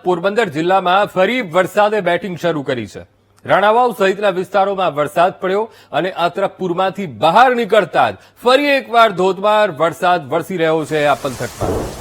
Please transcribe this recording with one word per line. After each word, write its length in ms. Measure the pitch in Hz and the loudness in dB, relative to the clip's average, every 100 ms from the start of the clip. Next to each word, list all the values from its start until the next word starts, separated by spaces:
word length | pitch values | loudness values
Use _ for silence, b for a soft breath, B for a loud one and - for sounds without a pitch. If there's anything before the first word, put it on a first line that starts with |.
પોરબંદર 440 | 180 175 190 208 202 | -2 -2 0 0 -2
જિલ્લામાં 580 | 139 175 190 180 190 202 | -2 0 2 2 2 2
ફરી 340 | 185 190 254 | 0 0 0
વરસાદે 600 | 185 156 180 208 208 214 | -2 0 0 2 2 0
બેટિંગ 360 | 175 175 202 165 | 0 -2 -4 -4
શરૂ 260 | 175 156 | -4 -2
કરી 240 | 135 120 104 | -4 -6 -6
છે. 200 | 87 87 _ _ _ | -14 -20 _ _ _
રાણાવાવ 480 | 117 170 208 226 247 | 0 2 4 2 2
સહિતના 360 | 208 190 185 208 | 0 0 0 -2
વિસ્તારોમાં 680 | 185 185 202 196 190 175 | -2 -2 0 0 0 -2
વરસાદ 460 | 143 143 175 185 185 | -2 -2 2 0 0
પડ્યો 300 | 185 202 226 B B | -4 -2 -4 B B
અને 200 | 139 185 | -4 -4
આત્રાપુરમાંથી 960 | 180 170 190 190 - 180 170 190 196 180 | -2 -4 -2 -4 -4 -4 -2 -2 -4 -10
બહાર 480 | 107 156 202 262 | 0 2 6 6
નીકળતા 560 | 240 202 - 185 160 117 | 4 2 2 2 2 0
જ 60 | 95 b _ | -2 b _
ફરી 220 | 240 269 | 2 2
એકવાર 480 | 294 269 214 233 226 | 2 0 0 2 4
ધોધમાર 580 | 180 190 185 208 214 208 | 2 -2 0 0 2 0
વરસાદ 580 | 143 165 147 180 180 131 | 0 -2 0 0 0 -2
વરસી 280 | 165 - 185 | -4 -4 -2
રહ્યો 280 | 160 160 | 0 0
છે 220 | 147 156 147 | 0 0 0
આ 80 | |
પંથકમાં. 560 | 135 139 123 123 - 90 82 - - | 0 -4 -6 -8 -6 -4 -4 -6 -10